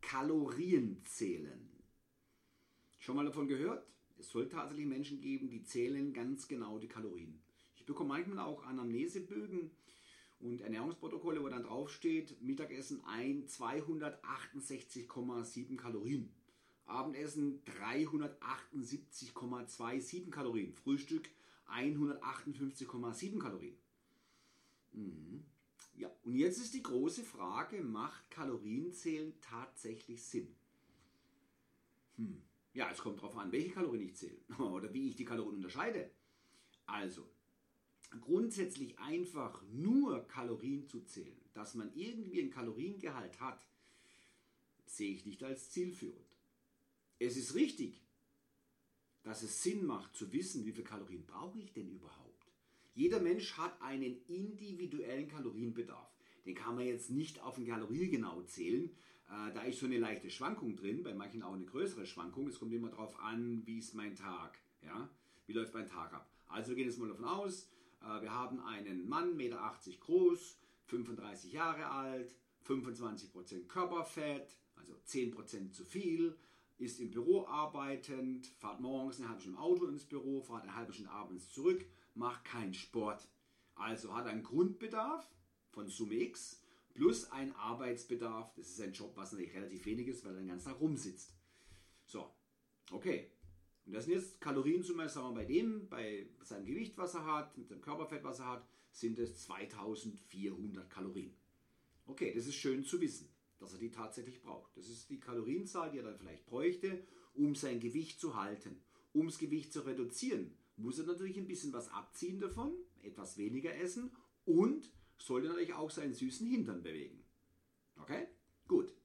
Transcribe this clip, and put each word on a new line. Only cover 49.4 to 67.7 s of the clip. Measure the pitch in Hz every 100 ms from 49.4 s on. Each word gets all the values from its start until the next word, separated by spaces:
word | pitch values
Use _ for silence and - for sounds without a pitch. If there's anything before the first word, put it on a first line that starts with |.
es | 110 -
Sinn | 180 208 175
macht | 104 95
zu | - 98
wissen, | 131 185 147
wie | 110
viel | 117
Kalorien | - 107 95 90 85
brauche | 90 170 214
ich | 190
denn | - 98
überhaupt? | - - - - - _ _ _ _ -
Jeder | 226 302 196
Mensch | 175 214 - -
hat | 170 -
einen | 131 135 131 123 -
individuellen | 180 202 208 208 175 175 147 117 131 147
Kalorienbedarf. | 151 123 104 117 113 117 - - - - -
Den | 92
kann | 90 113
man | 120
jetzt | 123 120 117
nicht | 131 156 -
auf | 131 131
ein | 120
Kalorien | 113 107 135 180
genau | 139 101 85
zählen. | 90 - 85 110 175 - - - -
Äh, | 104 107
da | 104
ist | 120 120
so | 131
eine | 123
leichte | 110 107 95
Schwankung | - 135 214 123 98
drin, | 98 135
bei | 180
manchen | 98 101 110
auch | 90
eine | 95
größere | 90 131 196 -
Schwankung. | 92 - 87 131 139
Es | 120
kommt | 113
immer | 117 113
drauf | - 110 -
an, | 107 113 120 117
wie | 110 113
ist | 107
mein | 110 104
Tag, | 98 98 87 82 - _ _
ja? | 78 92 143 - _ - -
Wie |
läuft | 110 113
mein | 113 101
Tag | 85 80
ab? | 78 - - -
Also | 107 113
wir | 123
gehen | 127
jetzt | 117
mal | 113
davon | 98
aus, | 120 190 196 180 -